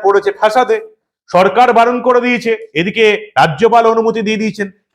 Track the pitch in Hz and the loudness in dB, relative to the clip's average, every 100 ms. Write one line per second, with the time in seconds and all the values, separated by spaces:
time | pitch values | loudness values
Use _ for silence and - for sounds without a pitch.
0 | 208 202 202 - 214 247 247 220 - _ | 0 0 0 -2 0 0 0 -2 -6 _
1 | _ _ - 180 190 202 247 226 233 247 | _ _ -4 0 2 2 2 4 2 0
2 | 254 247 247 240 226 220 - 151 175 226 | 0 0 0 -2 -4 -6 -6 -6 -4 0
3 | 214 - - 131 160 143 220 233 226 226 | 0 0 -2 0 0 2 2 2 2 0
4 | 226 226 208 220 220 208 202 - _ | -2 -2 -4 -4 -4 -6 -10 -12 _